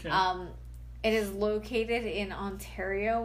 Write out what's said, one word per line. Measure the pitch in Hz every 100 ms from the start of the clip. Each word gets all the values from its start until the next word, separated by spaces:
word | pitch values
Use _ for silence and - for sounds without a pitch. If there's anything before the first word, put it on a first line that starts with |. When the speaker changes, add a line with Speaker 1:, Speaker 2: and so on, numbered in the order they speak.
Speaker 1:
Okay. | 165
Speaker 2:
Um, | 185 185 180 175 - - - - -
it | 226
is | 220 202
located | 196 208 214 214 240 226 240
in | 214 180 196
Ontario, | 185 196 190 - - 185 196 214 233